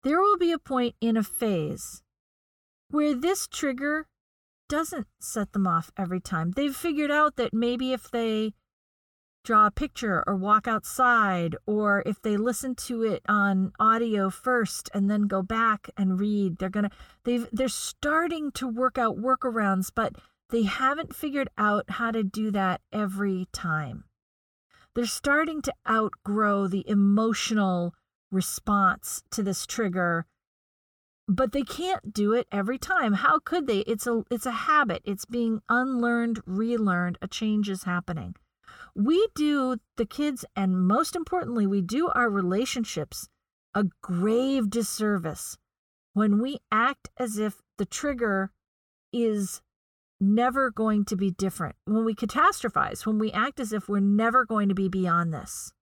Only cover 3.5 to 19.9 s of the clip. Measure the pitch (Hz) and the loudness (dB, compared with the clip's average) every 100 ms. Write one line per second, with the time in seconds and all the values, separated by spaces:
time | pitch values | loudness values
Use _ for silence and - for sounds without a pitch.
3.5 | - 285 254 285 302 311 _ _ _ _ | -4 -4 -2 -2 -4 -6 _ _ _ _
4.5 | _ _ 294 320 330 208 _ - 220 202 | _ _ -4 -4 -6 -10 _ -8 -6 -4
5.5 | 202 190 165 - - 180 185 - 175 165 | 0 0 0 -2 -8 -4 -4 -4 -4 -2
6.5 | 190 285 269 349 294 294 294 - - 233 | 0 -2 -2 -4 -2 0 2 2 2 -2
7.5 | 220 240 240 254 254 - 233 226 214 220 | 0 0 0 -2 -4 -4 -2 0 0 -2
8.5 | - _ _ _ _ _ _ _ _ - | -6 _ _ _ _ _ _ _ _ 2
9.5 | 220 214 - 294 - 226 180 - 196 196 | 6 6 2 -6 -4 -2 0 0 -2 2
10.5 | 214 233 220 - - 247 240 202 180 170 | 2 2 -4 -4 2 4 4 4 2 -2
11.5 | - - 208 208 202 - 202 220 208 233 | -4 -2 0 2 2 0 -4 -2 0 0
12.5 | 240 262 247 - 240 226 190 - 208 202 | -2 -4 -8 -6 -2 0 -2 0 2 4
13.5 | 190 190 - 220 226 233 214 190 - - | 2 0 2 4 4 2 2 0 -2 0
14.5 | 247 208 - - 202 196 208 208 190 185 | 2 0 -4 -6 0 2 2 2 0 0
15.5 | 226 226 214 - - 190 185 208 208 190 | 2 2 2 -4 -2 0 2 0 2 0
16.5 | 170 185 202 202 - - _ - 240 233 | 0 -4 0 -2 -4 -20 _ -2 -2 -2
17.5 | 220 262 - - - 294 311 339 330 294 | -2 -2 -2 -8 -4 0 2 0 -2 -6
18.5 | - 254 226 254 262 226 196 240 262 262 | -6 -6 0 0 2 0 0 0 0 0
19.5 | 226 202 190 185 | 0 2 2 0